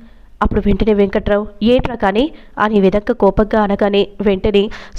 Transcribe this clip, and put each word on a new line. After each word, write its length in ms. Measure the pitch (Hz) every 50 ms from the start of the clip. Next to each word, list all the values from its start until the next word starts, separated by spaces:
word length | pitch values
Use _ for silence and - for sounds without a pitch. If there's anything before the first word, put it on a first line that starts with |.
| - - - - - - - - 208
అప్పుడు 160 | - - 214 -
వెంటనే 260 | 208 196 196 208 220 214 202
వెంకట్రావు, 460 | 202 190 - 214 208 - 208 202 214 208 - - 208 226
"ఏంట్రా 260 | 247 262 254 - 240 226 220
కానీ?" 200 | 196 190 214 269 320 - - - - - - 208
అని 120 | 214 220 208 190
విధంగా 300 | 190 185 208 202 - 240 - 208
కోపంగా 360 | 196 190 - 220 202 - 220 208
అనగానే 360 | 196 202 202 220 202 202 202 196 - - - 202
వెంటనే 360 | 214 196 190 - 220 202 202 196 220 - - - - -